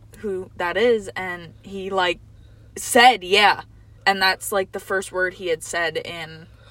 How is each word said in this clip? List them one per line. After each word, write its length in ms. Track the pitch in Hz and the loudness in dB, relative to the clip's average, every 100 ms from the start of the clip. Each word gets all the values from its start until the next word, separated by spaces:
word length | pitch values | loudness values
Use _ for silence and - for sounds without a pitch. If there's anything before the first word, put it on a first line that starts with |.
| - - | -14 -10
who 320 | 214 185 185 - | -6 -6 -8 -6
that 200 | 175 175 | -4 2
is?" 340 | 240 226 190 - | 2 2 -2 -10
And 380 | 185 175 165 - | -8 -10 -12 -20
he, 280 | 196 196 190 | -14 -12 -4
like, 300 | 190 180 175 - - - - - - | 0 0 -2 -10 -20 -20 -20 -18 -14
said, 480 | - 247 247 214 | 2 6 8 6
"Yeah." 380 | 180 196 202 156 - - - - 196 | 2 4 4 2 -4 -20 -20 -4 -2
And 160 | 196 | 2
that's, 300 | 190 185 - | 0 -2 -4
like, 200 | 202 190 | -4 -4
the 80 | 196 | -8
first 320 | - 196 - | -4 -4 -4
word 220 | 185 185 | -4 -4
he 140 | 185 180 | -4 -4
had 140 | 160 | -4
said 360 | - 170 165 160 | -4 -4 -4 -4
in, 480 | - 170 156 160 165 - - | -8 -12 -14 -16 -20 -20 -20